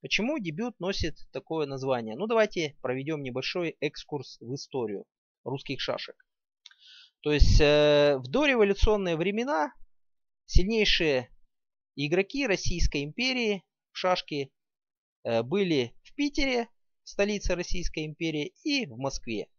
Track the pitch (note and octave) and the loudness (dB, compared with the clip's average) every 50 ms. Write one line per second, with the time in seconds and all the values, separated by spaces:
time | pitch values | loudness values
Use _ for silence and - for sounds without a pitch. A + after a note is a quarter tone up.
0 | - D3 - - G3 B3 D#4 D#4+ G#3 E3+ D3+ D#3 A3+ B3 A#3 _ F3 F#3 G3 - | -6 -4 -4 -2 -2 -2 -4 -6 -6 -8 -8 -6 -8 -8 -8 _ -6 -6 -4 -4
1 | - E3 - - - - _ C3+ - _ D#3+ D#3+ D3+ C#3 C#3 C3+ C3 C3+ C3 B2 | -4 -6 -6 -8 -16 -12 _ -14 -10 _ -6 -4 -4 -4 -6 -6 -2 -2 -2 -2
2 | A#2 A2 A2 B2+ F#3 A3 A#3+ A3+ A3 G#3 - F#3 E3 D3 D3 _ - B2 B2+ C3 | -2 -6 -8 -6 -4 -2 2 0 0 0 0 -4 -4 -4 -6 _ -6 -4 -4 -4
3 | C3+ C#3+ D#3+ D3 C#3+ C3 B2 B2+ B2+ - - F3+ F3 D#3+ D3 _ - D3+ - - | -4 -6 -6 -6 -6 -6 -6 -6 -6 -6 -4 -4 -4 -6 -6 _ -6 -6 -6 -8
4 | - _ - D3 B2+ - - - - A#2 B2+ C#3 - - - C3+ A#2+ G#2+ G2+ F#2+ | -14 _ -10 -10 -10 -10 -18 -18 -12 -10 -10 -10 -10 -8 -6 -6 -4 -4 -6 -8
5 | - _ _ _ _ _ _ _ _ C3+ C3+ C#3 - - C#3 - - - C3 - | -10 _ _ _ _ _ _ _ _ -10 -10 -10 -8 -10 -8 -8 -6 -6 -6 -8
6 | - - - _ _ _ _ _ _ _ _ _ _ - _ _ _ - - - | -8 -14 -18 _ _ _ _ _ _ _ _ _ _ -20 _ _ _ -20 -20 -20
7 | - _ _ _ - D3+ D3+ C#3+ C3 - - - D#3 D3 D3 D3+ D3 D3 D3 D3 | -20 _ _ _ -2 0 6 8 8 8 10 8 8 8 6 6 6 6 6 6
8 | D3 C#3+ C#3+ C3 B2+ B2 C#3 B3+ D4+ D4 C4+ A#3+ G#3+ G3+ G3 G3 - G#3+ G#3+ G#3 | 6 4 4 2 -2 -2 0 0 2 2 4 4 4 2 2 2 4 2 4 2
9 | G3 F3+ E3+ D#3 E3 F#3+ G3+ G#3+ A#3+ C4 D4 D#4+ D4+ C#4+ - - - _ _ _ | 0 -2 -2 -2 -2 -2 -2 -4 -4 -2 -2 -2 -2 -4 -6 -14 -20 _ _ _
10 | _ _ _ _ _ _ _ _ _ _ - - F3+ F#3+ A3+ A3 G#3 - - - | _ _ _ _ _ _ _ _ _ _ 6 6 6 6 2 2 4 4 2 2
11 | F#3 D#3 C#3+ B2+ A#2+ - - - - _ _ _ _ _ _ _ _ _ _ - | 2 2 2 0 0 -4 -14 -20 -20 _ _ _ _ _ _ _ _ _ _ -6
12 | C#3+ D3 D#3 F3 G3 G3 - C4+ C#4+ B3 F#3+ F3 - - F3+ E3+ - - - D3+ | -4 0 0 0 0 -2 -4 -4 -2 0 -2 0 0 0 2 4 2 2 2 0
13 | C#3 D3 D#3 - A#3+ C4 C4 B3+ A#3+ G#3+ G3+ F#3+ - _ _ _ _ _ _ - | -4 -4 -6 -4 -4 -2 -2 0 0 -2 -2 -2 -6 _ _ _ _ _ _ -4
14 | - F#3 F3+ F3 - - D#3 D3 C#3 C3+ _ _ _ _ _ _ _ _ _ _ | 0 0 0 0 -2 -6 -6 -6 -6 -8 _ _ _ _ _ _ _ _ _ _
15 | _ _ _ _ _ A#2 A#2 A2+ A#2 A#2+ D3+ G3+ G3+ F3+ D#3+ C#3 B2 A#2+ - - | _ _ _ _ _ -2 0 0 0 0 0 0 0 2 2 0 0 -2 -6 -18
16 | _ - - - C#4+ D4 C#4+ - D4 C4+ B3+ A#3+ A#3 - _ _ _ _ _ _ | _ -20 -6 -4 -4 -4 0 0 0 0 0 -2 -4 -6 _ _ _ _ _ _
17 | _ - - - G3+ G3+ G#3+ G3+ - - F#3 E3+ F3 - - F3+ E3+ - - - | _ -20 -4 -2 -2 -2 -2 -2 -2 -2 -2 -2 0 -2 -2 0 0 -4 -4 -4
18 | D#3 D#3 D3+ _ E3+ D#3+ D#3 D3+ D3 - _ _ _ D#4+ C#4+ C#4 A#3 D#3 A#2 A2+ | -8 -8 -8 _ -4 -4 -2 -2 -4 -6 _ _ _ -2 -2 -2 -4 -6 -8 -6
19 | C3+ C3+ - - - - A2+ G#2 F2+ _ _ | -6 -6 -6 -6 -8 -6 -6 -6 -6 _ _